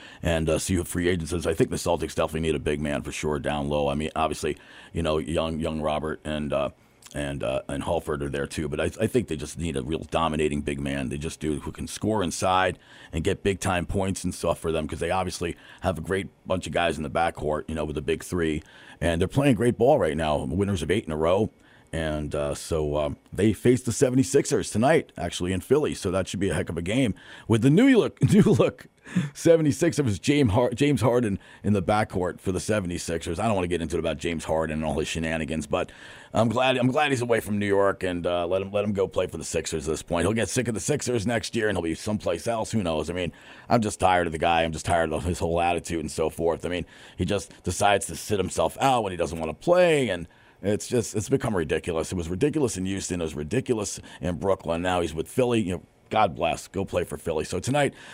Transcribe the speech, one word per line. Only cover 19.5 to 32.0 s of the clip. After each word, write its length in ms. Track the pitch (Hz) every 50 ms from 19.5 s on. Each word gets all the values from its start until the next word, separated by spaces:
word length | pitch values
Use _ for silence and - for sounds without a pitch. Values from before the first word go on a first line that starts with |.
| 123
great 220 | 90 117 123 113
ball 220 | - 110 123 156 123
right 160 | 92 80 73
now, 220 | 80 80 78 76
winners 440 | 71 71 64 76 95 101 95 101 92
of 80 | - 76
eight 140 | 90 113 -
in 80 | -
a 60 | 78
row. 340 | 76 80 82 92 101 110 - - _ _ _ - - - _ -
And, 420 | 80 80 78 76 76 76 73 76
uh, 180 | 73 71 71 69
so, 440 | - - - 85 78 76 73 73
um, 200 | 73 73 73 69 - _ -
they 220 | - - 95 110 95
face 280 | - - 120 131 123
the 120 | - 117 107
seventy-sixers 760 | - 143 127 123 135 127 - - 139 127 - 143 104 87 -
tonight, 420 | - 104 117 139 165 160 - - -
actually, 360 | - 82 87 - - 90 90 95
in 80 | 90
Philly. 320 | - - 127 151 147 98 73
So 180 | - - 98
that 160 | 87 95 90
should 140 | - - 95
be 80 | 98 95
a 40 | 78
heck 140 | 87 87
of 100 | - 82
a 40 | 82
game 340 | 85 87 107 131 139 107 92 - - - - - -
with 140 | - 117 113
the 80 | 101 139
new 280 | 147 190 254 277 262
look, 240 | 214 151 120 - - -
<laughs> 60 | - 156
new 80 | 208
look 460 | 170 226 185 117 190 147 - - - - _ _ - - - 180 147 143 -
seventy-sixers, 880 | - - 170 165 165 160 147 127 - 175 170 - - 147 120 98 92
James 320 | - - 147 147 143 110
Har-, 200 | 92 131 123 -
James 280 | 120 - 147 147 147 107
Harden 400 | 110 127 120 123 120 107 98 - - - - - -
in 80 | 95
the 100 | 104 101
backcourt 600 | 85 90 104 107